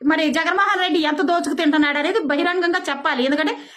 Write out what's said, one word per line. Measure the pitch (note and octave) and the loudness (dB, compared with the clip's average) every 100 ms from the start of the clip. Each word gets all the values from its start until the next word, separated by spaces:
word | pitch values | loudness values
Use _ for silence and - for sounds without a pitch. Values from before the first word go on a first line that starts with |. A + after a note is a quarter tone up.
| C4+ | 0
మరి | D#4+ D#4 | 0 0
జగన్మోహన్ | C4+ E4 F#4 G4 G4 | 0 0 0 2 0
రెడ్డి | F#4 E4+ | 0 0
ఎంత | D4+ D4+ | 0 0
దోచుకు | D#4+ F4 D4+ | 0 0 -2
తింటున్నాడు | D4 D#4+ D4+ D4 C#4+ | 0 2 2 2 0
అనేది | D4+ A4 | 0 0
బహిరంగంగా | D4+ D4 F4 F4+ F4 F4+ F4 | 0 0 0 0 0 -2 -2
చెప్పాలి. | C#4 D4+ C4+ | -4 -2 0
ఎందుకంటే | B3+ D4 D#4 A#4 - | 0 0 -2 -4 -10